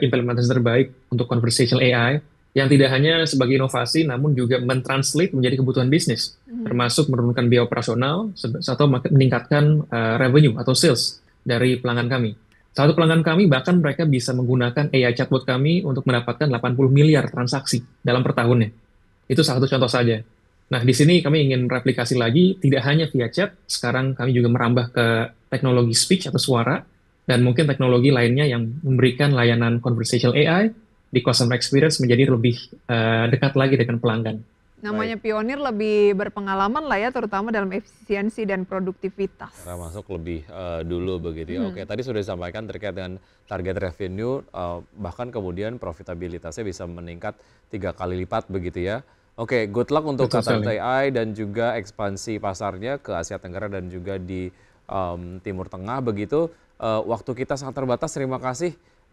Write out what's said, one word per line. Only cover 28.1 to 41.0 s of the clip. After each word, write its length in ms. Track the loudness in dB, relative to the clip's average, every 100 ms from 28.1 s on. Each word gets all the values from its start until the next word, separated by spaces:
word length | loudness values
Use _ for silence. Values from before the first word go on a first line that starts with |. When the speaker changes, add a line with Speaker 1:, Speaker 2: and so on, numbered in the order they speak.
| 4 4 2 2
Speaker 1:
yang 160 | 0 -4 -4
memberikan 560 | 0 4 4 4 2 4
layanan 400 | 4 4 2 0
conversational 580 | 0 -2 0 2 2 4
A 240 | 4 4
I 80 | 2 -2 _ _ _
di 160 | 0
customer 320 | 2 2 2
experience 480 | 0 2 4 4 4
menjadi 320 | 4 4 4
lebih, 240 | 4 2 0 -6 -16 -4
eh, 400 | 0 2 2 2
dekat 240 | 2 2
lagi 240 | 2 2 2
dengan 240 | 2 0
pelanggan. 400 | 0 0 -2 -6 -12 _ _ _
Speaker 2:
Namanya 340 | -8 -4 -4 -4
Speaker 3:
Baik. 80 |
Speaker 2:
pionir 320 | -4 -4 -4 -4
lebih 600 | -4 -2 0 4 4 2
berpengalaman 680 | -4 -6 -4 -2 -2 -2
lah 140 | -2 -2
ya, 100 | -2
terutama 400 | -4 -6 -6 -4
dalam 160 | -4 -4
efisiensi 720 | -6 -10 _ -8 -4 -4 -4
dan 240 | -4 -6 -6
produktivitas. 880 | -6 -6 -8 -10 -8 -8 -10 -20 -18
Speaker 3:
Cara 160 | -14 -12
masuk 400 | -12 -14 -12 -10
lebih, 260 | -8 -10 -12
eh, 300 | -14 -10 -8
dulu 480 | -6 -6